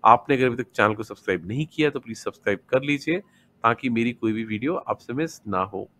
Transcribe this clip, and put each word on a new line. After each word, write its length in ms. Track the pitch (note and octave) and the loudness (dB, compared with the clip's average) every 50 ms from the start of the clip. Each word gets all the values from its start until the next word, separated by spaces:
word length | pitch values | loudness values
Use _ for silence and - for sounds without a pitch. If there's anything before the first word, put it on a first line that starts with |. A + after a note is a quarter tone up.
| - | 8
आपने 320 | G#2+ A#2 A#2+ - - C#3+ | 8 6 6 6 0 2
अगर 100 | B2+ C3 | 2 2
अभी 180 | B2+ A#2 B2+ B2 | 0 0 -2 -8
तक 80 | _ | _
channel 220 | _ - G#2+ G#2+ A2 | _ 2 2 2 2
को 100 | G#2+ A2 | 0 -6
सब्सक्राइब 440 | - G2+ - _ - F#2+ E2+ D#2+ | -12 -12 -12 _ -2 -2 -2 -2
नहीं 180 | F2+ A2+ C#3 D#3 | -6 -4 -4 -4
किया 240 | D3+ - - D3+ D3 | -6 -2 0 0 0
तो 100 | C#3 C#3 | 0 -4
प्लीज 180 | - A2+ A2+ | -10 -10 -14
सब्सक्राइब 420 | - - G#2 - - _ G#2+ G2+ F#2+ _ _ | -8 -8 -10 -10 -4 _ -2 -2 -2 _ _
कर 140 | - C3 C3+ | -2 0 0
लीजिए 360 | C#3+ D3 C#3 - D#3 E3 F3+ - _ _ _ _ _ _ _ - | 0 -4 -2 -2 -2 -4 -4 -4 _ _ _ _ _ _ _ 2
ताकि 260 | A#2 A#2 - - B2+ | 2 2 2 -2 -2
मेरी 220 | A#2 A#2 A#2 A#2+ A#2+ | 0 2 0 0 -2
कोई 200 | _ - A2+ A2 | _ -2 -2 -2
भी 100 | A2 A2+ | -2 -4
वीडियो 300 | A2 A2 G#2+ B2 D3 F3+ | -6 -6 -4 -4 -4 -4
आपसे 380 | - - - A2 - - - A#2+ | -4 -4 -6 -8 -8 -6 -10 -6
miss 260 | C3+ D#3+ D#3+ - - _ | -6 -6 -6 -8 -14 _
ना 140 | A2 G2 F#2 F#2+ | -6 -2 -2 -2
हो। 240 | G2 G2+ F#2+ G2+ - _ | -4 -6 -10 -10 -10 _